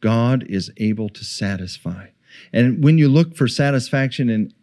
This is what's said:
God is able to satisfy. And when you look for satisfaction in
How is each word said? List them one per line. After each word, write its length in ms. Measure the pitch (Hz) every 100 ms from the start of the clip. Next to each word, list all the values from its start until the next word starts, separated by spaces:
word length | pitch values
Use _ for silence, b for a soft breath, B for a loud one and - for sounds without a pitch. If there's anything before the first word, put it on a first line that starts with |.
God 440 | 110 113 117 131 -
is 240 | 95 92 -
able 320 | 107 107 107
to 140 | -
satisfy. 800 | - - 101 98 92 - - 90 98 _ B B B
And 300 | 113 123 214
when 160 | 143 160
you 100 | 147
look 280 | 139 165 165
for 120 | 127
satisfaction 800 | - 143 139 120 139 135 - 127
in 240 | 110 107 _